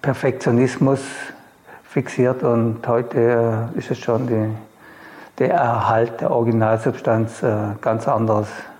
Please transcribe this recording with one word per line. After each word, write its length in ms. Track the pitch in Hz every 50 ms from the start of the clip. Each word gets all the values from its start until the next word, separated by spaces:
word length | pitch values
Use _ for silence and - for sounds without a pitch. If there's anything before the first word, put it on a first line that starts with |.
Perfektionismus 960 | - 143 127 - - 135 127 - - 139 117 117 131 127 - - 139 135 139 135 - - - - - - - - - - - _ _ - - -
fixiert 640 | - - - 143 127 - - - 123 127 127 127 -
und 420 | 131 117 117 117 117 110 113 -
heute, 800 | - 117 120 123 - - - 117 117 120 117 117 117 113 110 113 117 -
äh, 40 | -
ist 120 | - -
es 80 | 127 -
schon 300 | - - 117 113 131 123
die, 180 | 117 110 107 107 110 110 - - _ _ - - - - - - - - - - _ -
der 140 | 135 - 185
Erhalt 680 | 165 135 117 117 113 101 - 107 113 117 117 - -
der 100 | - -
Originalsubstanz, 1120 | 139 120 117 117 113 113 113 110 113 110 - 139 - - - 131 113 110 110 110 - -
äh, 120 | - 123 107 104 107 104 104 -
ganz 260 | - 123 113 117 -
anderes 400 | 139 131 110 113 110 107 107 104 101 - - - - -